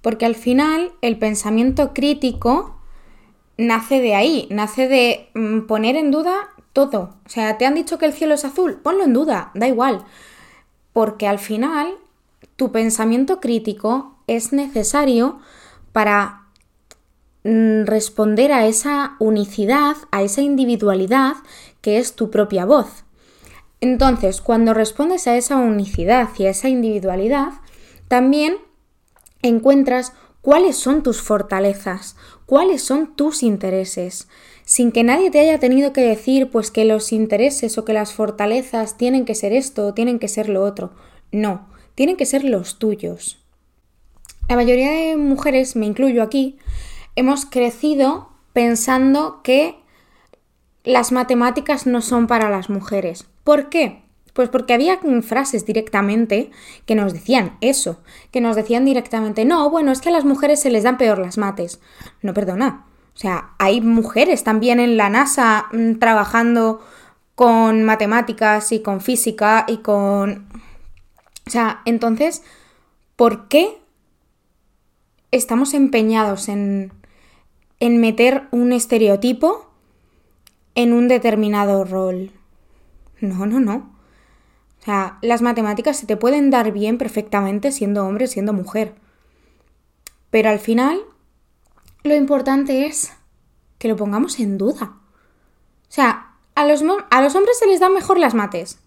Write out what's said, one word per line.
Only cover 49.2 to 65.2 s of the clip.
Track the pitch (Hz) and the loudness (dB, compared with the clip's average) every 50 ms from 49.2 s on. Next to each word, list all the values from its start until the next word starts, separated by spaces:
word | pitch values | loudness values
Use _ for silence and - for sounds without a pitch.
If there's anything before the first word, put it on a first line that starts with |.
| 311 311 - - _ | 0 -4 -8 -8 _
que | - 254 277 311 339 320 - _ _ _ _ _ _ _ _ _ _ _ _ _ _ _ _ _ _ _ _ | 2 2 2 2 0 -4 -14 _ _ _ _ _ _ _ _ _ _ _ _ _ _ _ _ _ _ _ _
las | _ 240 254 247 233 - | _ 0 0 0 2 0
matemáticas | 254 254 247 254 254 240 240 247 247 294 269 - 294 269 - | -2 -4 -2 -2 0 0 0 0 -2 -4 -4 -4 -4 -2 -2
no | 254 247 240 | -2 -2 -2
son | 226 233 247 240 233 | -4 -2 -2 -2 0
para | 220 240 226 220 208 | 0 0 0 0 0
las | 202 190 180 - | -2 -4 -6 -6
mujeres. | 202 196 196 - 214 196 185 170 170 - - _ _ _ _ | -8 -8 -6 -6 -6 -4 -4 -6 -10 -10 -18 _ _ _ _
¿Por | - 294 285 277 285 | 2 2 2 2 -2
qué? | - 339 294 202 - - _ _ _ _ _ _ | -2 0 0 -2 -4 -12 _ _ _ _ _ _
Pues | _ - 254 240 | _ -2 -2 0
porque | 254 254 247 - 240 | 0 -4 0 0 0
había | 233 277 349 381 359 339 302 254 240 | 2 2 2 0 0 0 0 0 0
frases | 226 - 226 254 277 - - 214 185 | -2 -2 -4 -4 -2 -2 -4 -4 -4
directamente | - 202 220 214 - - 202 202 202 208 226 233 220 202 214 269 - - - - - - - - | -2 -4 -4 -4 -2 -2 -2 -2 0 0 0 0 0 0 -2 -2 -6 -12 -20 -20 -20 -20 -20 -4
que | - 220 | -2 0
nos | 220 202 196 | 0 0 -2
decían | 170 160 - - 262 254 196 165 - - | -4 -6 -2 0 0 0 0 -2 -6 -2
eso, | - 254 277 - - - 165 - _ - - - - _ | -2 0 0 0 -4 -6 -8 -10 _ -20 -20 -20 -20 _
que | - 254 | -4 -2
nos | 233 233 220 | 0 0 0
decían | 214 214 220 240 240 262 | -2 -2 0 0 2 2
directamente, | 269 269 247 240 - - 220 220 214 208 214 220 | 2 2 0 -2 -4 -6 -4 -4 -4 -2 0 2
"No, | 262 349 330 294 294 | 2 2 2 2 2
bueno, | 320 330 302 277 | 0 2 2 0
es | 262 262 | 0 0
que | - 339 | 0 0
a | |
las | 349 330 269 | 0 2 2
mujeres | 285 277 277 285 285 294 294 | 2 2 2 2 2 2 2
se | - 269 | 2 0
les | 233 220 | 0 2
dan | 202 247 262 - | 2 2 2 2
peor | 262 220 208 190 | 2 2 2 0
las | 185 180 180 214 | -2 -6 -4 -4
mates". | 208 196 196 196 175 175 - - _ _ - - - - _ _ | -4 -4 -4 -6 -10 -10 -10 -18 _ _ -20 -20 -20 -20 _ _
No, | - 196 180 | -8 -4 -4
perdona. | 208 208 185 180 196 254 262 - - - _ _ _ _ _ _ | -2 -4 -4 -2 -2 -2 -2 -2 -6 -20 _ _ _ _ _ _
O | - | -8
sea, | - 190 180 165 - - - - | -6 -6 -6 -6 -8 -12 -4 0
hay | 190 196 202 240 | 2 2 2 2
mujeres | 220 226 233 226 220 220 - 226 285 370 311 - - | 2 2 2 2 0 0 2 2 2 2 2 0 0
también | 226 214 220 220 247 240 240 | -2 0 2 2 2 2 4
en | 240 240 233 | 2 2 2
la | 220 208 202 | 2 2 2
nasa, | 208 247 | 2 2